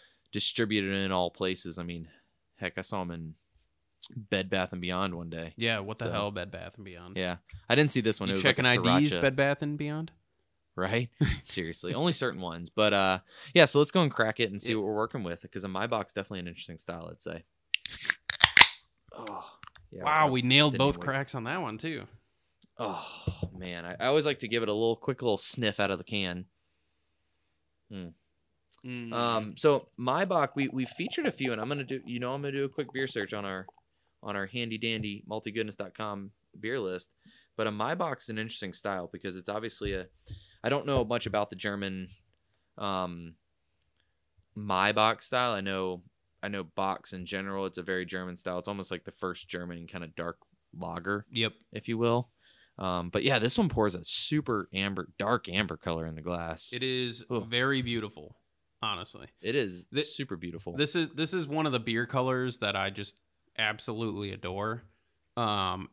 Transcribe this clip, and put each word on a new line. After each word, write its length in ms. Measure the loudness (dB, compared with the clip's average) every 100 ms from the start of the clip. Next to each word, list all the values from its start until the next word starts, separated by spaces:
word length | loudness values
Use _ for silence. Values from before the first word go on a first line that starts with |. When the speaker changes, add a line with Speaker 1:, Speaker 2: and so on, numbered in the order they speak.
| -20 _ _
Speaker 1:
distributed 640 | -4 -2 0 2 2 0
in 180 | 0 0
all 200 | 2 0
places. 460 | 0 -2 -2 -6 -8
I 60 |
mean, 260 | -8 -8 -12 -18 _ _ _ -8
heck, 200 | -6 -6
I 40 |
saw 180 | -6 -6
'em 100 | -6
in 240 | -8 -10 -14 _ _ _ _ _ _ -14 -12
Bed 340 | -4 -2 0
Bath 240 | -2 -2
and 80 | -4
Beyond 340 | -4 -2 -2 -4
one 140 | -8
day. 240 | -8 -10 -4
Speaker 2:
Yeah, 240 | -2 -2
what 180 | -4 -6
the 60 | -4
Speaker 1:
So, 60 |
Speaker 2:
hell, 200 | -2 -2
Bed 200 | -4 -8
Bath 240 | -10 -14 -14
and 80 | -16
Beyond? 300 | -16 -10 -4
Speaker 1:
yeah. 200 | -2 -4 _ -10 2
I 60 | 6
didn't 160 | 6
see 80 | 4
this 180 | 2 2
one. 80 | 0
Speaker 2:
You 60 |
Speaker 1:
It 40 | 2
was 60 | 4
like 120 | 6
Speaker 2:
checking 80 | 6
Speaker 1:
a 240 | 6 6
Speaker 2:
I 100 | 6
Ds, 120 | 6 4
Speaker 1:
sriracha. 60 |
Speaker 2:
Bed 140 | 2 4
Bath 240 | 2 2
and 160 | -2 -2
Beyond? 340 | -4 -4 -8 -10 _ _ _ _ _ -4
Speaker 1:
Right? 340 | 0 0 0 2
Speaker 2:
<laughs> 240 | 2 2
Speaker 1:
Seriously. 500 | -2 -4 -4 -6 -4
Only 180 | 0 2
certain 260 | 2 0 -2
ones. 280 | -6 -6 -6
But, 240 | 4 6
uh, 260 | 6 6 4 0 -20 2
yeah, 120 | 8 8
so 140 | 8
let's 120 | 6
go 100 | 4
and 100 | 2
crack 280 | 2 0 2
it 100 | 0
and 100 | 0
see 100 | 0
Speaker 2:
Yeah. 60 | 0
Speaker 1:
what 80 | 0
we're 100 | 0
working 280 | -2 -4
with, 220 | -6 -6 -10
'cause 120 | -10
a 40 | -6
Maibock's 460 | -4 -2 -2 -4
definitely 260 | -6 -6 -6
an 80 | -10
interesting 300 | -12 -14 -14
style, 280 | -10 -10 -10
I'd 120 | -10
say. 220 | -10 -10 -14 _ _ 0 4 6 6 6 4 8 10 12 10 8 _ _ _
Oh, 440 | -14 -10 -10 -12 -16 -20 -20 -18
yeah, 120 | -4
Speaker 2:
Wow, 240 | 4 6 6
Speaker 1:
no, 40 |
Speaker 2:
we 80 | 6
nailed 320 | 8 8 8
Speaker 1:
didn't 60 | 6
Speaker 2:
both 160 | 4 2
Speaker 1:
even 40 |
work. 40 | -2
Speaker 2:
cracks 300 | -2 -2 -4
on 80 | -4
that 160 | -4
one, 160 | -4 -4
too. 300 | -6 -6 -10 -16 _ _ _ _ _ -8
Speaker 1:
Oh, 720 | -6 -6 -8 -6 -6 -4 -6
man. 320 | -8 -8 -8 -8
I, 100 | -2
I 60 | 4
always 180 | 4 4
like 140 | 0
to 80 | 0
give 160 | 0
it 60 | 2
a 40 |
little 220 | 2 2 2
quick 260 | -2 0
little 160 | 2 2
sniff 420 | 2 0 0 2
out 120 | 2
of 60 | 0
the 60 | -2
can. 400 | -4 -2 -4 -8 _ _ _ _ _ _ _ _ _ _ _ _ _ -16
Mm. 220 | -12 -12 -14 _ _ _ _ _ -20 -12
Speaker 2:
Mm. 280 | -10 -6
Speaker 1:
Um, 440 | 0 2 2 -2 2
so 320 | 4 4 2 -6
Maibock, 500 | 0 2 2 2 2 0
we, 140 | -2
we 160 | -2 -4
featured 400 | -4 -6 -2 -2
a 60 |
few, 200 | -2 -2
and 80 | -2
I'm 80 | -4
gonna 160 | -6
do, 180 | -6 -8 -6
you 140 | -6
know, 140 | -4
I'm 80 | -4
gonna 120 | -4
do 100 | -4 -4
a 40 |
quick 240 | -4 -6
beer 140 | -4 -4
search 260 | -2 -4
on 100 | -4
our, 240 | -4 -6 -8 -16 _ _ _ _
on 120 | -6 -4
our 100 | -4
handy 320 | -4 -4 -4
dandy 460 | -2 -2 -4 -6 -8
multigoodness 460 | -8 -6 -4 -6 -6
dot 180 | -12 -8
com 360 | -6 -6 -10 -16 _ -12
beer 200 | -6 -4
list. 320 | -4 -6 -10 _ -20 -20 _ -4
But 100 | -2
a 40 |
Maibock's 580 | 0 -2 -2 -4 -4 -8
an 80 | -6
interesting 340 | -6 -6 -10
style 360 | -6 -4 -4 -6
because 240 | -8 -8 -8
it's 140 | -6
obviously 440 | -6 -4 -6 -4
a, 140 | -4 -8 _ -18 -16 -18 _
I 60 | 0
don't 160 | 0 2
know 180 | 2
much 220 | 2 0 0
about 240 | 0 0
the 60 | -2
German, 520 | -4 -2 -4 -6 -10 -14 _ _ _ _ _ -8
um, 580 | -4 -2 -2 -6 -12 -18 _ _ _ _ _ _ _ _ _ _ _ -10
Maibock 640 | -2 2 4 6 4 2
style. 280 | -2 0 0
I 100 | 0
know, 420 | -2 -2 -2 -6 -10 _ _ _
I 60 | -8
know 160 | -6
Bocks 480 | -8 -4 -2 -2 -6
in 140 | -12 -6
general. 400 | -6 -4 -4 -4
It's 120 | -6
a 60 |
very 220 | -4 -4 -4
German 320 | -6 -8 -8
style. 220 | -6 -6
It's 80 | -4
almost 220 | -6 -6
like 120 | -8
the 80 | -10
first 380 | -8 -6 -6 -8
German 380 | -8 -8 -10 -12
kind 160 | -12 -12
of 100 | -8
dark 220 | -8 -8 _ _ _ -12
lager, 480 | -8 -6 -2 -4 -4
Speaker 2:
Yep. 220 | -2 -2 -4 _
Speaker 1:
if 140 | -12 -6
you 80 | 0
will. 320 | 2 2 0 _ _ _ _ -8
Um, 320 | -4 -2 -2
but 140 | 0
yeah, 160 | 2 4
this 180 | 2 2
one 100 | 2
pours 260 | 2 0
a 100 | 0 -4
super 640 | -2 0 0 0 -2 -2
amber, 360 | -2 -2 -4 -8 -6
dark 320 | -2 -2 0
amber 260 | -2 -2 -4
color 300 | -4 -4 -4
in 80 | -6
the 60 |
glass. 500 | -6 -4 -4 -8 -8
Speaker 2:
It 120 | -4
is 420 | -2 0 -2 -6 -4
Speaker 1:
Ugh. 160 | -4 -2
Speaker 2:
very 320 | 0 2 0
beautiful, 560 | 0 -2 -4 -10 -18 -20 _ _ _ -8
honestly. 460 | -4 -4 -8 -14 -18 _
Speaker 1:
It 140 | -2 0
is 300 | 0 -4 -8
Speaker 2:
Thi- 100 | -4
Speaker 1:
super 340 | -4 -4 -8 -8
beautiful. 400 | -8 -10 -8 -2
Speaker 2:
This 180 | -2 0
is, 140 | -2
this 240 | -2 -4
is 120 | -4 -4
one 200 | -2 0
of 80 |
the 60 | 0
beer 260 | -2 -2 0
colors 540 | 0 0 0 -2 -2
that 180 | -2 0
I 120 | -2
just 300 | -4 -10 -12 _ _ _ -2
absolutely 760 | -2 -2 -4 -4 -4 -4 -6
adore. 520 | -8 -6 -4 -4 -6 -10 _ _ _ _ -4
Um, 540 | 0 2 0 -2 -6